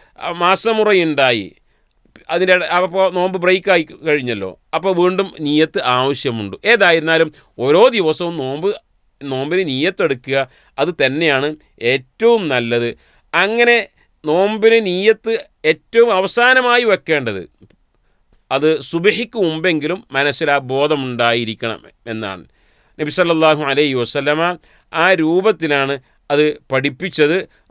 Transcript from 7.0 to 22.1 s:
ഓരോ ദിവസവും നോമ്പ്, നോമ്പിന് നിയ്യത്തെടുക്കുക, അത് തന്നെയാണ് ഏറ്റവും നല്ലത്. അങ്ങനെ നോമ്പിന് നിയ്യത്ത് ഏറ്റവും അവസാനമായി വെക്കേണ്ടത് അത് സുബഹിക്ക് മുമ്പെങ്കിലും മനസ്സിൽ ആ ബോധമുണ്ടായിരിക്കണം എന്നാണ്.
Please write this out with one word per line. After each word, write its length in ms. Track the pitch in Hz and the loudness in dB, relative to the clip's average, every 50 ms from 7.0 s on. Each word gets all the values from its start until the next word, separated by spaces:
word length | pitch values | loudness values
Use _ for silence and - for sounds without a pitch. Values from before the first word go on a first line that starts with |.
| 151 160 165 160 165 156 - - _ _ _ - | 2 2 2 2 2 0 -2 -12 _ _ _ -4
ഓരോ 280 | 120 139 151 180 226 262 | 0 2 4 6 6 6
ദിവസവും 500 | 240 214 170 156 151 - 175 170 170 160 | 4 2 0 0 -2 -4 -4 -6 -6 -6
നോമ്പ്, 380 | 135 131 139 151 165 202 - - _ _ _ _ _ _ _ - 143 | -6 -6 -6 -6 -4 -6 -6 -6 _ _ _ _ _ _ _ -14 -10
നോമ്പിന് 440 | 139 135 131 135 151 170 190 190 156 | -8 -6 -6 -4 -2 -2 -2 -2 -2
നിയ്യത്തെടുക്കുക, 800 | 131 127 147 185 185 - 190 151 135 127 - 131 135 139 135 - _ _ _ _ _ - | -2 -2 -2 -2 -2 -2 -2 -2 -2 -4 -6 -4 -2 -2 -2 -4 _ _ _ _ _ -2
അത് 260 | 143 170 175 - 139 | -2 -2 0 0 0
തന്നെയാണ് 500 | 131 135 151 170 156 143 131 135 151 156 - _ _ _ - | 0 0 0 0 2 2 0 0 -2 -6 -8 _ _ _ -6
ഏറ്റവും 640 | 113 117 131 139 131 _ _ - 220 233 233 220 190 151 | -2 -2 -2 -2 -4 _ _ 0 2 4 4 4 2 0
നല്ലത്. 500 | 127 123 120 117 120 120 120 120 - _ _ _ _ _ _ _ - | -2 -2 -2 0 -2 -2 -2 -4 -6 _ _ _ _ _ _ _ 0
അങ്ങനെ 540 | 165 185 202 226 240 240 240 240 233 196 - _ _ _ _ _ _ - | 0 0 0 2 2 2 4 4 2 0 -4 _ _ _ _ _ _ -4
നോമ്പിന് 600 | 151 151 175 196 208 220 214 208 226 226 226 220 | -2 0 0 0 0 0 2 2 4 4 4 2
നിയ്യത്ത് 580 | 185 175 180 202 214 220 - - 226 226 - - _ _ _ - | 0 -2 -2 0 0 0 0 -2 -6 -6 -6 -8 _ _ _ -2
ഏറ്റവും 480 | 156 160 156 _ _ - 226 233 233 202 | -2 -2 -2 _ _ 2 4 4 4 4
അവസാനമായി 680 | 185 190 196 - 240 240 247 254 254 254 247 240 247 247 | 0 -2 -2 0 2 2 4 4 4 2 2 2 2 2
വെക്കേണ്ടത് 680 | 220 196 - - - 156 147 131 117 101 95 82 - _ _ _ - _ _ _ _ _ _ _ _ _ _ _ _ _ _ _ - | 2 0 0 0 -2 -2 -2 -2 -4 -6 -8 -8 -12 _ _ _ -20 _ _ _ _ _ _ _ _ _ _ _ _ _ _ _ -4
അത് 300 | 131 139 147 156 160 - | -2 0 2 2 0 0
സുബഹിക്ക് 560 | 131 - - 170 170 208 - 220 247 240 - 226 | -4 -6 -4 -2 0 0 0 0 -4 -6 -4 -2
മുമ്പെങ്കിലും 680 | 190 165 160 160 160 185 170 151 139 151 180 190 - - | -2 -2 -2 -2 -2 -2 -2 -2 -2 -4 -6 -6 -8 -6
മനസ്സിൽ 400 | 135 135 139 143 135 - 165 147 | -4 -2 -2 -2 -2 -2 -2 0
ആ 60 | 143 143 | 0 0
ബോധമുണ്ടായിരിക്കണം 1300 | 131 127 131 135 143 151 156 143 131 127 123 117 120 117 117 117 117 110 110 - 123 113 107 76 - - _ _ - | 0 -2 -2 0 0 0 0 -2 -4 -6 -4 0 0 0 0 0 -2 -4 -8 -8 -8 -8 -8 -10 -14 -20 _ _ -14
എന്നാണ്. 380 | 113 | -12